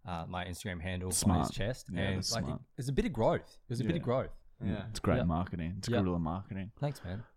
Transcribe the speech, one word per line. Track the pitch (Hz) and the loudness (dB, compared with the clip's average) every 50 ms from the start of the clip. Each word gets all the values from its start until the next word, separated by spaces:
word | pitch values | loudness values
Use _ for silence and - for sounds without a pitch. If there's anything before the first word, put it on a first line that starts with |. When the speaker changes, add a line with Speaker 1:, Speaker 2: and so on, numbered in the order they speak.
| - | -6
Speaker 1:
uh, | 92 87 82 82 - | -6 -6 -6 -6 -4
my | 90 90 90 | -4 -6 -4
Instagram | 92 87 - - 107 90 82 | -4 -6 -6 -6 -6 -6 -4
handle | 82 95 92 90 90 92 | -4 -2 -2 -2 -2 0
on | 92 | 0
Speaker 2:
Smart. | - - 104 90 82 69 | 4 6 6 6 6 4
Speaker 1:
his | - - | 2 0
chest, | - 98 110 127 - - - | 0 0 0 0 -4 -6 -6
Speaker 2:
Yeah, | 95 87 | -2 0
Speaker 1:
and, | 98 98 95 | 0 0 0
Speaker 2:
that's | 92 95 - - | 0 0 0 0
Speaker 1:
like, | 113 95 | 0 -2
Speaker 2:
smart. | 67 76 - | -2 -4 -6
Speaker 1:
it, | - _ _ - | -8 _ _ -6
it's | 123 131 | -4 0
a | 135 | 2
bit | 127 214 | 2 2
of | 240 | 2
growth. | 131 110 113 147 170 139 - - - - - | 2 4 4 4 4 2 -2 -8 -20 -20 -8
It | - | -6
was | 127 117 | -2 0
a | - | 2
bit | 107 | 2
of | 170 | 0
Speaker 2:
Yeah. | 170 - | 0 2
Speaker 1:
growth. | - 117 131 104 - - - - - - _ 113 | 2 0 0 0 -2 -8 -12 -16 -20 -14 _ -2
Speaker 2:
Yeah, | 101 | -2
Speaker 3:
Yeah. | 110 104 92 113 | -2 -2 -4 -6
Speaker 2:
it's | 110 - | -8 0
great | - 101 82 | 2 4 4
Speaker 1:
Yeah. | 73 - | 4 4
Speaker 2:
marketing. | 87 80 82 92 - - 85 82 85 95 101 | 4 2 2 0 -2 -2 -4 -4 -4 -4 -4
It's | 98 - | -2 0
Speaker 1:
Yeah. | 117 120 | 2 2
Speaker 2:
guerrilla | 98 90 87 85 | 4 2 2 2
marketing. | 85 78 85 95 98 - 98 95 95 101 - - | 0 0 -2 -2 -4 -6 -8 -8 -8 -8 -6 -4
Speaker 1:
Thanks, | 143 147 135 - - | -4 -4 -4 -6 -6
man. | 90 92 110 110 - - | -6 -6 -6 -8 -12 -18